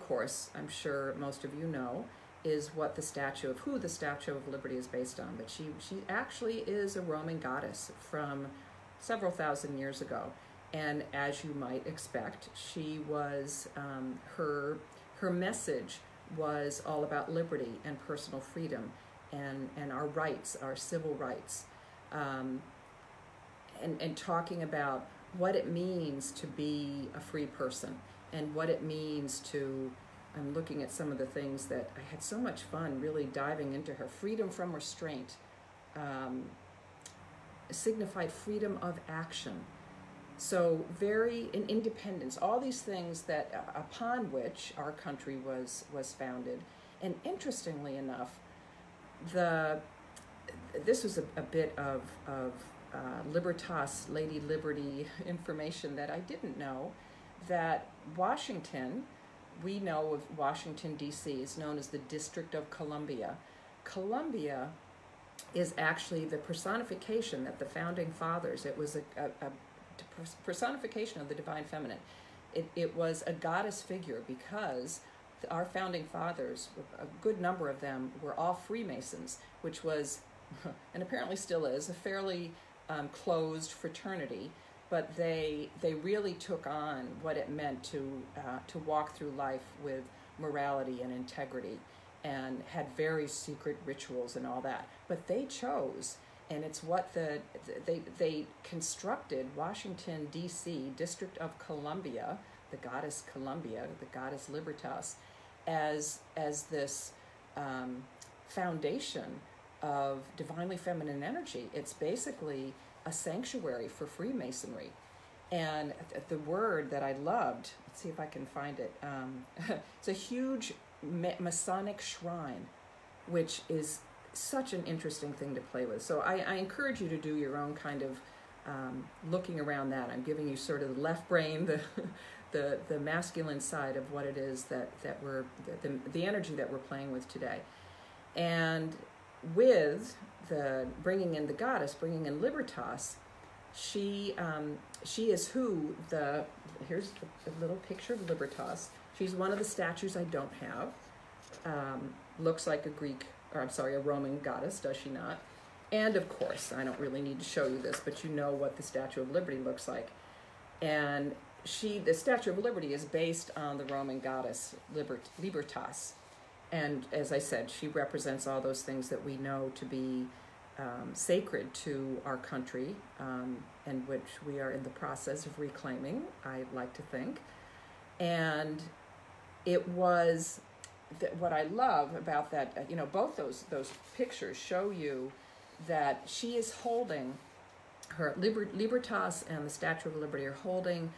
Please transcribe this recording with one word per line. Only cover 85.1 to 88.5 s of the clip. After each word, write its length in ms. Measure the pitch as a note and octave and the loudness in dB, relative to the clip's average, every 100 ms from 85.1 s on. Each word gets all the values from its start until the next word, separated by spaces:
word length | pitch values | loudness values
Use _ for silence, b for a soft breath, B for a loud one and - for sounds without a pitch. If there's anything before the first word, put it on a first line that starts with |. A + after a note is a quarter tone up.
| D#3+ | 2
they, 520 | E3 D#3+ D#3 D3 D3+ - | 4 4 2 2 -2 0
they 140 | E3 D#3 | 2 4
really 380 | F3 G#3 G3+ | 4 4 2
took 340 | E3+ - D#3+ C#3 | 0 0 0 0
on 400 | D3+ D3+ C3+ B2+ C#3 | 0 0 -2 -4 -2
what 160 | D#3+ D3 | 0 2
it 120 | - | 0
meant 340 | D3 D3 B2+ | 0 0 -2
to, 380 | - D3 C3+ C3+ B2+ D3 | -2 -2 -2 -4 -6 -6
uh, 220 | C3+ | -4